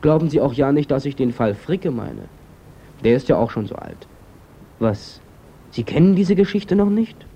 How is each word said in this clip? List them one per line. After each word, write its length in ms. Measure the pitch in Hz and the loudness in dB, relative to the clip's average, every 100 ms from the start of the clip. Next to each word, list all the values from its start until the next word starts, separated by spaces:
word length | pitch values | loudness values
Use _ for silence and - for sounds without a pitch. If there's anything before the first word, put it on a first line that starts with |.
Glauben 280 | 160 156 160 | 4 2 2
Sie 120 | 147 | 0
auch 120 | 139 | 0
ja 180 | 120 135 | 0 0
nicht, 200 | 143 147 | 2 0
dass 160 | 135 143 | -2 -4
ich 100 | 135 | -2
den 160 | 127 | -4
Fall 220 | 120 113 | 0 -2
Fricke 360 | 104 - 185 185 | -2 -6 -4 -4
meine. 320 | 120 98 57 - - - - - - - - | -6 -8 -12 -16 -20 -20 -20 -20 -20 -20 -4
Der 120 | 113 120 | 0 0
ist 120 | - | 2
ja 80 | 87 | 0
auch 140 | 113 | 0
schon 160 | - 104 | -2 -8
so 80 | |
alt. 320 | - 50 50 - - - - - - - - | -10 -14 -18 -20 -20 -20 -20 -20 -20 -20 -2
Was? 420 | 113 104 - - - - - - - | -2 -2 -8 -20 -20 -20 -20 -20 -14
Sie 120 | - | -8
kennen 320 | 113 - 180 | -4 4 4
diese 200 | 190 185 | 4 2
Geschichte 420 | 190 196 208 - 202 | 2 2 0 -2 0
noch 140 | 202 | 2
nicht? 260 | 208 226 - - | 0 -2 -6 -20